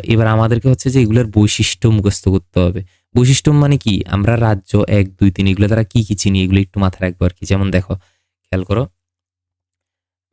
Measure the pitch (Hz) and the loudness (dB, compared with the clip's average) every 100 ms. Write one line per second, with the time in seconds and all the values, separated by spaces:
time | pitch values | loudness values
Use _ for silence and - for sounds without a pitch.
0 | 113 113 110 110 113 117 135 131 135 131 | 0 0 2 2 0 0 0 -2 0 0
1 | 107 113 110 104 104 - 110 - 113 107 | 2 2 0 2 2 2 -4 0 0 2
2 | 98 - 95 95 - - 90 92 92 _ | 0 -2 0 -2 -2 -2 -2 -2 -10 _
3 | _ 123 127 135 151 147 143 143 113 92 | _ 0 2 2 2 2 2 0 0 -2
4 | - 98 104 117 113 101 - 104 101 104 | -2 -4 -2 0 0 -2 -2 -2 2 0
5 | 95 - 98 92 98 95 101 110 110 120 | 0 0 0 2 0 0 0 0 0 -2
6 | 101 98 98 98 92 98 95 104 95 - | -2 -2 -2 0 2 0 0 -2 -2 -2
7 | 90 87 87 - - 98 98 92 - 90 | -6 -2 -4 -4 -4 -2 0 -2 -2 -8
8 | _ _ _ _ _ 92 92 104 135 _ | _ _ _ _ _ -6 -4 -4 -6 _
9 | _ _ _ _ _ _ _ _ _ _ | _ _ _ _ _ _ _ _ _ _
10 | _ _ _ | _ _ _